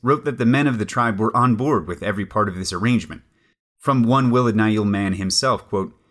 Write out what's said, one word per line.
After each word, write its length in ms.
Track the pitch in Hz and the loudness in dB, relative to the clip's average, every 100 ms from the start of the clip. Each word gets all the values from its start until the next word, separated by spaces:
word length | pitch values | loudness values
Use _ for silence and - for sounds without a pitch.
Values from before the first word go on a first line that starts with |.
wrote 240 | 123 147 151 | -2 -2 -2
that 140 | 123 | 0
the 60 | 117 | 2
men 220 | 139 143 | 2 0
of 100 | 117 | -2
the 80 | 104 | -4
tribe 340 | 127 117 101 | -2 -2 0
were 160 | 113 123 | 0 2
on 180 | 123 113 | 2 2
board 320 | 139 117 80 | 0 -2 -2
with 160 | 85 | -8
every 220 | 95 101 95 | -6 -4 -4
part 240 | 107 101 | -2 -2
of 60 | 90 | -4
this 180 | 92 | -6
arrangement. 480 | 90 113 117 - 76 _ _ _ _ _ _ | -2 0 0 -2 -16 _ _ _ _ _ _
From 240 | - 135 | -2 2
one 280 | 117 135 127 | 4 4 4
Ouled 240 | 123 120 110 | 4 2 2
Nail 280 | 110 107 | 2 2
man 300 | 104 101 98 | 0 0 -2
himself, 560 | 92 95 - 131 107 - | -2 -2 0 0 -2 -4
quote, 240 | 101 95 _ _ | -6 -6 _ _